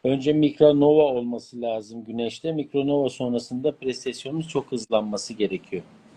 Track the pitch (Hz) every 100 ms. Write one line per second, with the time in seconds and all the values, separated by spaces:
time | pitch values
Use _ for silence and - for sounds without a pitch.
0 | 131 135 135 151 147 - 151 143 147 151
1 | 147 123 120 120 - 120 120 110 104 113
2 | 110 113 117 - 165 156 143 139 139 143
3 | 135 - 123 120 - 127 143 143 131 120
4 | 127 117 135 160 160 139 131 123 110 110
5 | 107 104 - 107 101 92 - 90 - -
6 | _